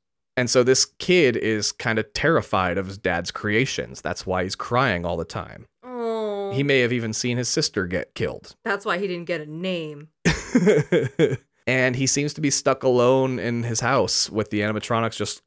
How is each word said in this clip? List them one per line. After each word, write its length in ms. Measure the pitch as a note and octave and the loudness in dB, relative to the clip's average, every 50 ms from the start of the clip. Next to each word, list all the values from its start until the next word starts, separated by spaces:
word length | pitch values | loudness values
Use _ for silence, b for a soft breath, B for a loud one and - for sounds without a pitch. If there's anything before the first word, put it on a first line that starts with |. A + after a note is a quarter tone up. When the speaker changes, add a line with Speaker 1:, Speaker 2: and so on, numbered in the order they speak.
| _ _ _ _ _ _ _ | _ _ _ _ _ _ _
Speaker 1:
And 140 | C3 B2 A#2 | -2 0 2
so 120 | - B2+ | 4 4
this 220 | A#2+ B2+ C3+ - - - _ - | 6 6 6 4 2 0 _ -4
kid 400 | - - F3+ F#3 D#3 B2 A#2 - | 0 2 4 6 6 4 4 2
is 340 | - A2 A2 G#2+ G2+ - | 0 0 0 0 -2 -4
kind 260 | - - - A#2+ A2 A2 | -4 -4 -2 -2 0 0
of 140 | G#2+ - | -2 -2
terrified 640 | - - - D3+ E3 B2+ G#2+ - - F#2+ F#2 F2 F2 | -4 -2 0 2 2 2 0 0 0 2 2 2 0
of 100 | G2 F#2+ | -2 -4
his 120 | F#2 G2 G2+ | -6 -6 -4
dad's 320 | - F#3 E2+ F2 F2 - | -2 -2 0 -2 -2 -6
creations. 720 | - - - G#2 G#2 A2 C3+ - - - - A#1+ - - | -8 -6 -2 0 2 2 2 0 -2 -6 -6 -8 -10 -8
That's 240 | - D#2 F2 - - | -6 -6 -6 -6 -4
why 160 | F#2+ F#2 F#2 F#2 | -2 -2 -2 -2
he's 100 | F#2+ - | -2 -4
crying 500 | - - - A#2+ B2 C3+ B2 F#2+ F2 E2+ | -6 -6 -2 0 0 2 2 0 0 -2
all 100 | E2+ E2+ | -2 -4
the 80 | E2 E2+ | -4 -6
time. 440 | - - G#2 D#2+ - - - - - _ _ | -6 -8 -10 -10 -12 -14 -20 -20 -20 _ _
Speaker 2:
Oh. 680 | - B3+ B3+ A#3+ A#3 A3+ A3+ A3 A3 G#3 G3+ G3+ G3+ G3 | -16 -12 -10 -6 -6 -4 -4 -4 -4 -4 -6 -6 -6 -4
Speaker 1:
He 100 | G3 C#3 | -2 -2
may 180 | C#3+ C#3 C#3 B2+ | 0 2 4 4
have 120 | B2 A2+ | 2 2
even 200 | B2 A#2+ A2+ A2 | 0 -2 -2 -4
seen 240 | A2 - - B2 A#2+ B2 | -4 -4 -4 -2 -2 -2
his 100 | A#2+ - | -2 -2
sister 380 | - D#3+ D3 - - G2+ F#2 | -2 -2 -2 -2 -2 -2 -2
get 280 | F2 F#2 F2 - - - | -2 -2 -4 -6 -6 -6
killed. 400 | - G#2+ D2 - - - - - _ - | -6 -4 -4 -6 -8 -14 -20 -18 _ -6
Speaker 2:
That's 200 | - G3 G3+ - | -4 -4 -4 -2
why 140 | A3 F3 - | -4 -2 -2
he 100 | G3+ F#3 | -2 -4
didn't 160 | F3+ E3+ E3+ | -6 -6 -6
get 140 | D#3+ E3+ D#3 | -6 -6 -6
a 60 | D3+ | -6
name. 640 | D3+ D#3 E3 F#3 F#3 F3+ E3+ D#3+ D#3 D3 C#3+ D3+ - _ _ - | -8 -10 -8 -6 -4 -4 -6 -6 -8 -12 -14 -18 -20 _ _ 0
Speaker 1:
<laughs> 1120 | E3 - - - - - A#3+ E3+ G#3 - - - - F3+ D3+ - B2+ - - D#3+ B2+ - - _ _ _ _ _ | 0 0 0 -2 0 2 4 6 6 4 4 4 2 2 2 2 2 2 2 2 2 0 -2 _ _ _ _ _
And 300 | - C3 C3 B2+ B2+ B2 | 0 2 2 2 2 2
he 100 | C3 C3+ | 0 0
seems 280 | C3 - C#3+ C#3+ D3 - | 0 2 0 0 -2 -2
to 80 | - | -2
be 80 | D3 C3+ | -2 0
stuck 320 | C3+ - - C3+ C3 - | 0 2 2 2 0 2
alone 560 | - C3 B2 C#3 B2 B2+ C3 C3 C3 C3 B2+ A2+ | 2 4 4 6 6 6 6 4 4 2 0 -2
in 240 | F2+ A#2+ A#2+ A#2+ | -2 -2 -2 -2
his 180 | A#2 A#2 A2+ A2+ | -2 -2 -2 -2
house 480 | B2 A#2 C#3 B2 F#2+ - - - - - | 0 2 2 2 2 2 0 0 -2 -2
with 220 | F2 G#2+ G#2 - | -2 -4 -2 -2
the 100 | G#2 G#2 | 0 0
animatronics 560 | G2+ G#2+ G#2+ G#2+ - - A#2 A2+ A2+ A2+ - | 0 0 -2 -2 -2 -2 -2 0 0 -2 -4
just 260 | - G#2 - - - _ | -4 -6 -6 -6 -8 _